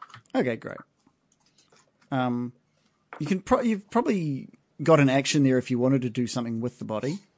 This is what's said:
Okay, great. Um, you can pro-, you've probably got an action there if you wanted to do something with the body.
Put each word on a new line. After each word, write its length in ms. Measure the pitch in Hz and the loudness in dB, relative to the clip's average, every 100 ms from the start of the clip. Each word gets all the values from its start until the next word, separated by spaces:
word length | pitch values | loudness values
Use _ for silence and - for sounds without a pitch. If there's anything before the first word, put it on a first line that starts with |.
| - - _ | -20 -20 _
Okay, 220 | 262 127 113 | -2 -2 -4
great. 220 | - - - _ _ _ _ _ _ _ _ _ _ _ - | -8 -14 -18 _ _ _ _ _ _ _ _ _ _ _ -6
Um, 420 | 135 127 120 123 - _ _ _ _ _ - | -4 -2 -4 -6 -10 _ _ _ _ _ -10
you 80 | 147 | -4
can 120 | 190 | -4
pro-, 200 | - 247 | 0 0
you've 280 | 233 202 - | 0 -2 -2
probably 580 | 226 311 202 156 131 - _ _ - | -2 0 -2 -2 -6 -10 _ _ -4
got 180 | 147 156 | 4 6
an 100 | 139 | 6
action 340 | 135 135 151 | 4 2 2
there 160 | 135 127 | 4 4
if 100 | - | 0
you 80 | 123 | 0
wanted 240 | 127 139 | 2 2
to 80 | 123 | 0
do 160 | 120 117 | -4 -4
something 340 | 127 117 113 | -4 -6 -4
with 200 | 120 - | -6 -8
the 60 | 107 | -8
body. 340 | 107 127 196 _ | -4 -4 -8 _